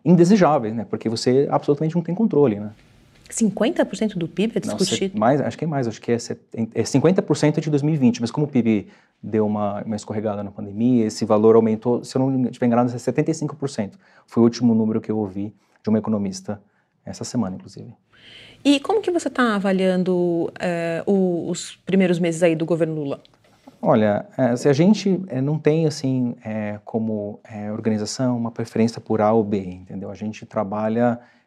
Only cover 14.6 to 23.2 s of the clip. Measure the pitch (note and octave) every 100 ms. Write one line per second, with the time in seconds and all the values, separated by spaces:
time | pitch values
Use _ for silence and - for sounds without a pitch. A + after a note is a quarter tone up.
14.6 | B2 A2 A2 A2+ A2 G#2+ G#2 F#2+ G#2 -
15.6 | _ _ - G#2+ G#2+ G#2+ G2+ F#2 - G2+
16.6 | - _ _ _ - F#2+ - B2 F#2+ F#2
17.6 | - - A2 - _ _ - - - -
18.6 | C#4 C#4 C#4 G#4+ G4 E4+ C#4+ - A#3+ G3+
19.6 | G3 F#3+ F#3 F#3 F#3 F3+ F3 E3+ E3 -
20.6 | F3+ E3+ E3+ E3 - G3 F#3 E3+ - F3
21.6 | - - - F#3+ F3+ F3 F3 D#3+ F3 D#3+
22.6 | E3 E3 D#3+ D#3 C#3+ C3